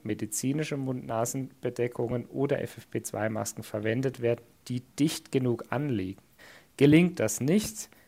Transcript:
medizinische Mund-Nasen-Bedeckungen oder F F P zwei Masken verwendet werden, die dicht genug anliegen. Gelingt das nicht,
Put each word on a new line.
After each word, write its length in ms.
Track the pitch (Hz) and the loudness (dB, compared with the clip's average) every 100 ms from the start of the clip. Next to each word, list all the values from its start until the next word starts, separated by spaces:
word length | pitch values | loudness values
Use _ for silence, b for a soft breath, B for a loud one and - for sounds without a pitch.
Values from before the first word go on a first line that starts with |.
medizinische 760 | 110 104 107 - 131 147 151 143 | -6 -6 -4 -4 -2 -2 -2 -4
Mund-Nasen-Bedeckungen 1500 | 131 127 117 117 120 135 131 - 127 123 123 - 120 127 - | -4 -6 -4 -2 -2 -2 -8 -6 -6 -2 -2 -2 -2 -2 -4
oder 360 | 131 139 143 | -2 0 0
F 180 | - - | -2 -8
F 100 | - | -8
P 120 | - | -8
zwei 260 | - 104 107 | -6 -2 -2
Masken 340 | 107 104 - | -2 -4 -8
verwendet 580 | 107 107 107 117 135 123 | -8 -4 -2 0 -2 0
werden, 200 | 117 120 - _ - | 0 -2 -4 _ -8
die 140 | 123 | -8
dicht 500 | - - 151 - - | -6 0 0 0 -2
genug 340 | 135 127 117 - | 0 2 0 -2
anliegen. 520 | 123 147 113 92 101 - B B B B - | -4 -2 -2 -4 -8 -16 B B B B 4
Gelingt 420 | 143 156 175 170 | 8 10 8 4
das 220 | 110 - | -2 0
nicht, 480 | 131 202 214 - - b | 2 2 2 -6 -14 b